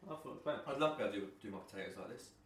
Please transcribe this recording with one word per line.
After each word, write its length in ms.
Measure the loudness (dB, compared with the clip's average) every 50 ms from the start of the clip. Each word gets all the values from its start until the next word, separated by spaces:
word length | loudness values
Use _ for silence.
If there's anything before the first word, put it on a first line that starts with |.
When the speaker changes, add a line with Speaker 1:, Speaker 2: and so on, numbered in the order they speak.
| -6
Speaker 1:
I 40 | -6 -6
thought 100 | -6 -6
it 60 | -8 -8
was 60 | -2
great. 160 | 2 2 2 2 2 -2
Speaker 2:
I'd 120 | 2 6
love 180 | 6 6 6 6
to 60 | 2
be 0 | 2
able 40 | 2
to 60 | 0
do, 100 | -2 -4 -6 -10
do 100 | -8 -6
my 80 | -6 -6
potatoes 360 | -8 -8 -8 -6 -6 -6 -6 -8
like 120 | -8 -8
this. 200 | -8 -10 -12 -16 -18 -20 -20